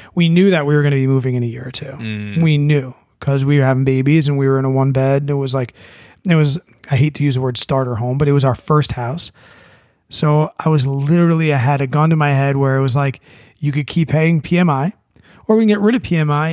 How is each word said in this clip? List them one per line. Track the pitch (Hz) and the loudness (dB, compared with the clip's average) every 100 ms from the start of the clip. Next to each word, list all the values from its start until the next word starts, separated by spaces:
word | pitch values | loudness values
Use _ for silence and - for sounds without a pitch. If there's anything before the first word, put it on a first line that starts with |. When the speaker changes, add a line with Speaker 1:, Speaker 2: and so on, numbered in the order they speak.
| - | -8
Speaker 1:
We | - 170 | 0 2
knew | 170 196 | 4 4
that | 175 143 | 2 2
we | |
were | 147 | 2
gonna | 147 139 | 2 2
be | 131 | 2
moving | 135 127 123 | 0 0 -2
in | |
a | 120 | -4
year | 120 127 | -6 -10
or | |
two. | 127 143 | -12 -12
Speaker 2:
Mm. | 135 110 107 104 101 | -12 -10 -8 -6 0
Speaker 1:
We | 160 147 | 2 2
knew, | 147 147 131 - _ _ | 2 0 -2 -10 _ _
'cause | - 135 135 | -4 0 2
we | 147 | 2
were | |
having | 131 131 | 2 2
babies | 135 131 131 156 143 | 2 0 2 2 2
and | 143 | 0
we | 135 | 0
were | 135 | 0
in | 135 | 0
a | |
one | 135 135 | 0 0
bed. | 131 135 139 | 0 0 0
And | 143 | -2
it | |
was | 143 135 | -4 -4
like, | 131 123 - - - - _ 190 | -4 -6 -10 -20 -20 -20 _ 0
it | |
was, | 165 147 143 - _ - | 2 2 -2 -8 _ -4
I | 135 | 0
hate | 151 | 0
to | 139 | 0
use | 143 127 | -2 -2
the | |
word | 131 120 | -4 -4
starter | - 135 127 | -4 -2 -2
home, | 117 120 135 | -4 -4 0
but | 151 | 2
it | |
was | 143 | 2
our | 135 | 2
first | 120 - 151 143 | 0 0 0 0
house. | - 120 165 - - - - - _ _ _ _ | -4 -8 -8 -10 -14 -20 -20 -20 _ _ _ _
So | - 156 151 151 - | -2 0 2 0 -2
I | 160 | 0
was | 156 131 | 0 0
literally, | 139 139 175 170 160 160 | -2 0 2 2 2 0
I | 139 | 0
had | 123 139 | 0 0
a | 135 | -2
gun | 147 156 | 0 2
to | 160 | 2
my | 147 | 2
head | 139 139 139 | 2 0 0
where | 139 135 | 0 0
it | |
was | 135 127 | 0 0
like, | 139 - _ - - _ | -2 -4 _ -20 -20 _
you | 147 | -4
could | 139 139 | -4 -4
keep | - 151 | -2 0
paying | 151 160 165 | 2 2 0
P | - 175 | 0 0
M | 180 | 2
I, | 135 156 - _ _ _ - - | 0 -4 -6 _ _ _ -10 0
or | 220 | 2
we | |
can | 220 | 2
get | 208 | 2
rid | 208 | 2
of | 247 | 0
P | - 170 | -2 -2
M | 151 | 0
I | 147 156 | 0 -2